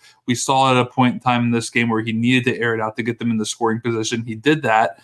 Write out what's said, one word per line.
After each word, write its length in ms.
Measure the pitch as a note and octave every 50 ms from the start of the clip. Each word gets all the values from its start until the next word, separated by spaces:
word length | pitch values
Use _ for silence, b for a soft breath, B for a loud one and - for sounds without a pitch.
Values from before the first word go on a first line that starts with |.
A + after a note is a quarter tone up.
| b b b b b
We 80 | - A#2+
saw 380 | A#2 - - C3+ C3 C3+ C3
at 100 | B2+ B2
a 40 | B2 B2
point 260 | - - B2+ B2 G2+
in 60 | -
time 240 | - B2+ B2 A#2+ A#2+
in 80 | A#2
this 180 | A#2 A#2 A2+ -
game 180 | - A#2+ A#2 A#2
where 140 | A2+ A2
he 120 | A2 A#2 A2
needed 320 | A2+ A#2 B2 B2+ B2+ B2
to 140 | B2+ A2+ -
air 140 | A#2 A#2+ A2+
it 80 | A2
out 140 | A2 G#2+ -
to 80 | - A2
get 160 | A#2+ A#2 -
them 100 | A#2+ A#2+
in 80 | A2+ A2
the 80 | G#2+
scoring 340 | - - - A#2 A2+ A2 A2+
position. 460 | - B2 A#2 A2 A2 - B2 A#2+ A#2
He 80 | A#2+ G#2+
did 300 | A2 A2 C#3 D#3 D3+ C3+
that. 360 | A#2 A2 A2 A#2 - - b